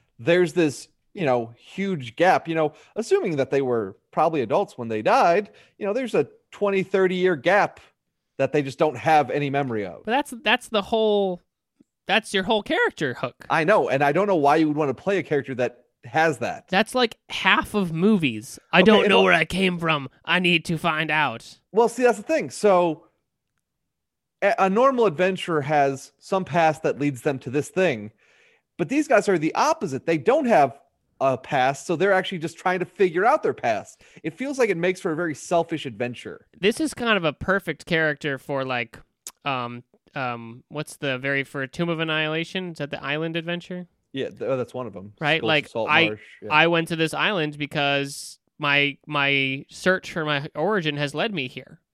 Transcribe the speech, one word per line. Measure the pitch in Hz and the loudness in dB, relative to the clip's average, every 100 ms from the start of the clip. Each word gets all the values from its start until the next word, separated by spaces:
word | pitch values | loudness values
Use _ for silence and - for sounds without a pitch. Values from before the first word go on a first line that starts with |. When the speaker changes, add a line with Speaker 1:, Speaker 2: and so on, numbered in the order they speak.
| _ - | _ -6
Speaker 1:
there's | 120 180 175 | 2 4 4
this, | 170 156 - - _ _ | 2 0 0 -16 _ _
you | - 147 | -4 0
know, | 123 113 117 | 0 -2 -14
huge | - - 196 170 120 - | -16 -6 -4 -4 -6 2
gap, | 180 165 165 | 4 4 2
you | 160 | -2
know, | 151 - _ - | -2 -4 _ -8
assuming | 233 392 220 147 | 0 0 0 -2
that | 131 | 0
they | 139 | 0
were | 131 117 95 - _ | 2 0 -2 -10 _
probably | - 160 160 | 0 0 0
adults | 110 160 202 - | 0 0 -2 -8
when | 117 | -6
they | 110 | -2
died, | 143 254 190 180 208 - _ - | 2 4 4 2 0 -14 _ -8
you | 202 | -6
know, | |
there's | 226 247 185 | -4 -2 0
a | 131 _ _ | -2 _ _
twenty, | - 202 196 | -4 0 0
thirty | 185 196 185 180 | 0 2 2 2
year | 185 156 | 0 2
gap | 160 202 165 - - _ _ _ _ - | 2 4 2 -2 -20 _ _ _ _ -4
that | 135 | 0
they | 151 | 0
just | 135 - | -2 0
don't | 156 123 | 0 0
have | 139 156 135 | 2 4 4
any | 147 143 | 0 -2
memory | 139 135 110 95 | -2 -2 -4 -6
of. | - - | -8 -2
Speaker 2:
But | |
that's, | 254 - 233 | -2 -2 -6
that's | 214 247 - | -2 -2 0
the | 214 | -4
whole, | 190 226 220 208 190 175 _ _ _ _ _ _ - | -2 0 2 2 0 -6 _ _ _ _ _ _ -2
that's | 208 - 202 | -2 0 -4
your | |
whole | 196 220 | 0 -2
character | - 339 392 - 135 120 | 0 0 0 -2 -4 -4
hook. | 123 - - | -8 -8 -2
Speaker 1:
I | 160 | 0
know, | 165 208 131 | 4 4 4
and | - | 2
I | 143 | 2
don't | 151 202 | 2 2
know | 180 | 4
why | 139 160 | 4 4
you | 156 | 4
would | 147 | 2
want | 147 123 | -2 -2
to | |
play | 185 196 | -2 -2
a | |
character | - 147 127 123 | 0 -2 -2 -4
that | 120 - _ _ | -4 -4 _ _
has | 120 160 160 123 | -4 0 0 0
that. | 107 82 - | -6 -8 -2
Speaker 2:
That's, | 185 220 254 | 0 0 0
like, | 240 - - | -2 -4 -12
half | - 190 208 - 208 | -2 2 2 0 -2
of | 175 | -2
movies. | 160 196 208 143 107 120 - - | 2 2 4 0 -4 -12 -18 0
I | 175 | 4
Speaker 1:
Okay, | 196 | 6
Speaker 2:
don't | 214 | 4
Speaker 1:
and | 202 | 4
Speaker 2:
know | 190 | 4
Speaker 1:
al- | 190 | 4
Speaker 2:
where | |
I | 170 160 | 2 0
came | 180 190 175 | -2 -2 -2
from. | 165 151 131 _ - | -2 -4 -6 _ -2
I | 175 | 0
need | 180 170 - | 2 2 0
to | 160 | -4
find | 170 156 156 | -2 -2 -2
out. | 156 143 113 - - _ | 0 0 -4 -14 -20 _
Speaker 1:
Well, | 202 233 | 2 2
see, | 254 | 4
that's | 247 208 | 2 2
the | |
thing. | 202 320 151 | 0 -2 -2
So | - 208 180 175 151 _ _ _ _ _ _ _ _ _ _ _ _ _ - | 0 4 4 4 -2 _ _ _ _ _ _ _ _ _ _ _ _ _ -2
a, | 196 - | 0 2
a | 190 | 2
normal | 202 269 247 214 | 4 2 4 2
adventurer | 143 185 185 - 156 | 2 0 0 -2 -2
has | 139 147 139 131 - _ | 2 2 2 0 -10 _
some | - 190 180 | -4 -4 0
past | 170 160 151 | 2 2 2
that | 151 110 | -2 -2
leads | 143 123 | -2 -2
them | 156 135 | -4 -4
to | 131 | -4
this | 139 160 | -4 -4
thing. | 185 180 113 104 _ _ _ _ _ _ - | 0 0 0 -8 _ _ _ _ _ _ -6
But | 160 | -2
these | 285 294 | -2 4
guys | 220 202 | 2 4
are | 180 | 2
the | 156 - | 2 2
opposite. | 277 330 175 127 - | 2 0 -4 -6 -2
They | 165 | 0
don't | 196 294 247 | 2 2 4
have | 175 135 - _ _ _ - | 6 4 0 _ _ _ -2
a | 135 127 | -2 -2
past, | - 139 131 139 - | -2 0 0 -2 -4
so | 160 | 0
they're | 196 | 2
actually | 185 180 180 | 2 0 -6
just | 160 - | -8 -4
trying | 185 185 | -2 -2
to | 156 | -4
figure | - 185 165 220 | 0 0 2 2
out | 311 | 2
their | - - | 0 -2
past. | 123 101 98 - _ - | -2 -2 -6 -20 _ -12
It | 160 - | -12 -8
feels | 269 269 | -6 0
like | 226 | 0
it | 170 | 0
makes | 180 185 | -2 -2
for | 185 | -4
a | 156 | -4
very | 175 143 | -4 -6
selfish | - 170 165 156 135 | -2 0 0 -6 -8
adventure. | 101 120 120 101 - _ - | -6 -6 -8 -14 -16 _ -2
Speaker 2:
This | 190 240 | -2 0
is | 311 | -6
kind | - 240 202 | -4 0 0
of | 160 | 0
a | |
perfect | 135 - 190 175 151 - | -4 -2 -2 -2 -10 -2
character | 165 156 143 151 135 | 0 0 -2 -6 -6
for, | - 139 | -6 -6
like, | 131 123 117 - _ _ - _ | -4 -6 -6 -12 _ _ -20 _
um, | 147 131 120 120 - _ _ 147 | -6 -6 -6 -10 -18 _ _ -8
um, | 127 120 117 120 - | -8 -8 -12 -18 -14
what's | 147 151 - | -12 -10 -8
the | 143 127 | -6 -4
very | 139 139 | -2 -2
first | 135 143 135 | -4 -8 -8
Tomb | - 170 | -4 -4
of | 160 | -2
Annihilation? | 160 156 156 160 165 190 180 | -2 -2 -2 -4 -6 -8 -8
Is | 160 | -8
that | 143 | -8
the | - | -8
island | 139 151 165 165 | -6 -4 -4 -6
adventure? | 160 175 - 180 175 _ _ 135 | -6 -8 -8 -12 -12 _ _ -8
Speaker 1:
Yeah, | 104 | -8
th-, | 110 | -6
oh, | 113 131 | -4 -2
that's | 117 | -4
one | 127 120 | -8 -10
of | 95 | -12
'em. | 101 - | -16 -6
Speaker 2:
Right? | 151 160 | -2 0
Speaker 1:
Scorched | 160 | 0
Speaker 2:
Like, | 240 - | 0 -2
Speaker 1:
salt | 117 113 | -6 2
Speaker 2:
I, | 156 165 | 2 2
Speaker 1:
marsh, | 107 - - | -2 -14 -16
yeah. | 107 | 0
Speaker 2:
I | 151 165 | 4 4
went | 165 165 | 2 -2
to | 165 | -2
this | 160 | -2
island | 147 170 196 151 147 | 0 -2 -2 -4 -6
because | 143 156 143 143 139 - - - _ - | -6 -2 -2 -2 -4 -10 -16 -20 _ -6
my, | 147 143 143 135 - | 0 2 2 -2 -6
my | 147 139 139 135 135 - | -2 0 0 -2 -6 -10
search | - 185 185 - | -4 0 0 -4
for | 175 151 | -6 -4
my | 143 147 - | -4 -4 -4
origin | 175 214 156 147 | -2 0 -2 -4
has | 147 | -4
led | 147 220 | -4 -4
me | 185 127 | -4 -8
here. | 127 - 156 _ | -10 -18 -20 _